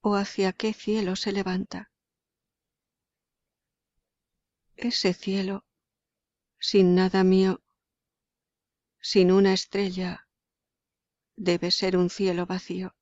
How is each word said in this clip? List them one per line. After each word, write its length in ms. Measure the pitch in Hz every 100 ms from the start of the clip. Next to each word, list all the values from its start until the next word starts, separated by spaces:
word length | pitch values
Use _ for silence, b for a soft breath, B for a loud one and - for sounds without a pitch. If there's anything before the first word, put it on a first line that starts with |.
¿O 140 | 214
hacia 380 | 202 202 - 190
qué 200 | - 220
cielo 440 | 214 - 214 190 190
se 160 | -
levanta? 580 | 196 190 185 190 185 - _ _ _ _ _ _ _ _ _ _ _ _ _ _ _ _ _ _ _ _ _ _ _ _ _ _ _ _ -
Ese 360 | 233 240 196
cielo, 540 | 180 - 196 190 196 _ _ _ _ _ _ _ _ _ _
sin 340 | - 202 185
nada 300 | 180 185 190
mío, 360 | 185 185 190 - _ _ _ _ _ _ _ _ _ _ _ _ _ _
sin 320 | - 208 180
una 200 | 185 196
estrella, 760 | 190 - 196 196 185 185 170 _ _ _ _ _ _ _ _ _ _ _
debe 380 | - 180 175 175
ser 240 | - 190 180
un 140 | 180
cielo 360 | - 190 175 175
vacío. 480 | 185 - 180 185 _